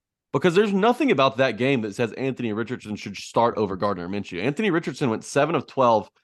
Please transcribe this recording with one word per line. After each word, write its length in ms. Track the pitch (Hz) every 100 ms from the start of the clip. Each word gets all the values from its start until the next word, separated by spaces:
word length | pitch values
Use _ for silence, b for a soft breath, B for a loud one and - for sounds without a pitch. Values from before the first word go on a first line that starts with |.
| _ _ _
because 220 | 143 185 170
there's 180 | 214
nothing 380 | 196 214 240 294
about 260 | 165 135 127
that 180 | 131 104
game 240 | 127 135
that 120 | 107 95
says 160 | 117
Anthony 380 | - 131 127 120
Richardson 460 | 104 113 117 104 104
should 180 | - 95
start 400 | - - 117 -
over 220 | 104 92
Gardner 320 | 104 92 87
Minshew. 340 | 101 101 87
Anthony 280 | 110 147 220
Richardson 380 | 165 165 139 135
went 140 | 110
seven 320 | - 139 147 147
of 120 | -
twelve 420 | - 123 110 98 _